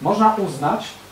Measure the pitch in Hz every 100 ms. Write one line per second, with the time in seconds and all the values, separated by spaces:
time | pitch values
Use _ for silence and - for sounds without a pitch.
0 | 160 208 220 214 180 139 147 220 - -
1 | -